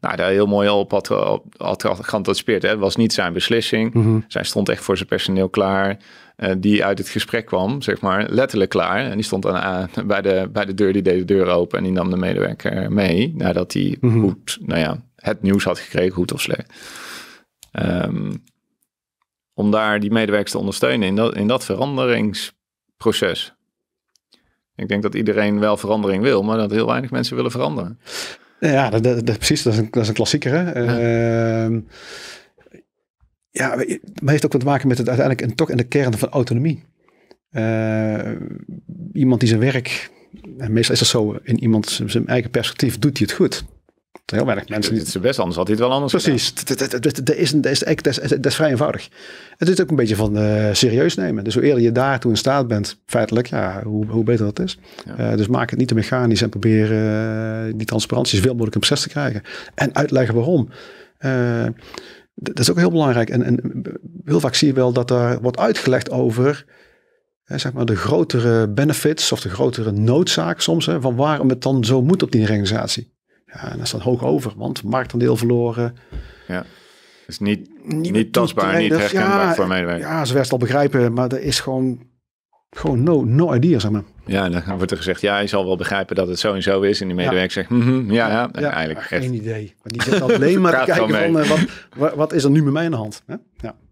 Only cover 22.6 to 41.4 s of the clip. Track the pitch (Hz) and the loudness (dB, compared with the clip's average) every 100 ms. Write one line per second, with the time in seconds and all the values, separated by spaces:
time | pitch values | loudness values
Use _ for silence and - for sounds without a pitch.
22.6 | _ _ _ _ 113 101 98 80 - _ | _ _ _ _ -2 0 -2 -2 -8 _
23.6 | _ _ _ _ _ _ _ _ _ _ | _ _ _ _ _ _ _ _ _ _
24.6 | _ - 101 104 104 104 107 104 104 104 | _ -12 -4 -2 -2 0 0 2 2 2
25.6 | 107 104 101 107 101 95 120 110 104 110 | 2 0 0 0 2 2 2 2 2 0
26.6 | 104 104 113 123 127 127 120 123 123 123 | 0 0 0 0 -2 -4 -4 -2 -4 -2
27.6 | 143 143 90 117 - - - - _ _ | -4 -4 -8 -12 -14 -12 -12 -14 _ _
28.6 | 156 139 131 113 120 120 117 107 - 151 | 0 2 2 2 2 2 0 -2 0 2
29.6 | 123 110 107 123 107 110 110 147 139 151 | 2 2 2 0 0 0 0 0 0 0
30.6 | 175 123 120 117 117 117 117 117 113 113 | 0 -2 0 0 2 2 2 2 0 0
31.6 | 113 113 107 - - - - - _ _ | 0 -2 -6 -20 -20 -18 -18 -20 _ _
32.6 | _ - _ _ _ _ _ _ _ - | _ -20 _ _ _ _ _ _ _ -6
33.6 | 131 123 127 - - - 139 147 147 139 | -2 -2 -2 -4 -10 -4 2 2 2 0
34.6 | 131 139 135 123 120 123 139 123 123 117 | 2 2 2 2 0 2 2 0 -2 -2
35.6 | 160 123 123 143 127 107 131 143 120 120 | 0 0 0 0 0 0 -2 -2 0 0
36.6 | 156 160 - _ _ _ _ _ _ - | 0 -2 -8 _ _ _ _ _ _ -4
37.6 | 110 110 110 110 110 107 107 - - - | -2 0 0 0 0 -2 -6 -8 -10 -12
38.6 | - - - - - - 131 120 120 110 | -14 -16 -16 -14 -8 0 2 4 4 4
39.6 | 127 131 120 - - _ _ - - 123 | 2 0 -4 -8 -10 _ _ -20 -20 -10
40.6 | 123 110 117 120 117 123 107 - | -2 2 2 2 2 2 0 -4